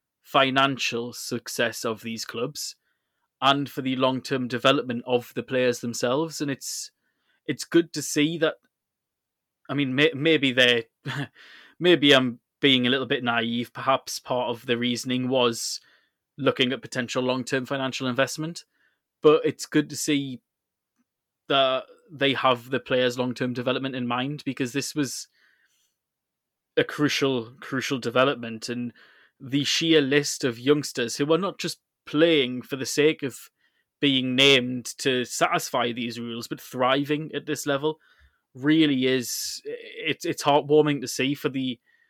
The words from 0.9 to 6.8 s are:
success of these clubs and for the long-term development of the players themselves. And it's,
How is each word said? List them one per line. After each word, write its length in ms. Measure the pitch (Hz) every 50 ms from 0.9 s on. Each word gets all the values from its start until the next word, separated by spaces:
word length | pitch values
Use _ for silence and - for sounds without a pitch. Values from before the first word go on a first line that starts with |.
| 120 117 120 123 117
success 720 | - - - 127 117 - - - - 120 113 110 - -
of 160 | 120 110 98
these 240 | - 117 113 110 -
clubs 500 | - - 113 123 147 147 - - - - _ _ _ _ _ _ _ _ _ _ _ _ -
and 260 | 131 135 139 143 143
for 140 | 131 - 151
the 160 | 127 131 131
long-term 500 | 127 131 131 131 127 - - 139 131 127
development 560 | 120 123 117 - 135 135 143 120 127 120 117 -
of 260 | 127 127 123 117 - -
the 80 | 131
players 380 | 117 - 131 127 127 123 120 -
themselves. 640 | - 120 113 - - 120 127 147 165 160 151 -
And 80 | 151 143
it's, 400 | 131 - - - - -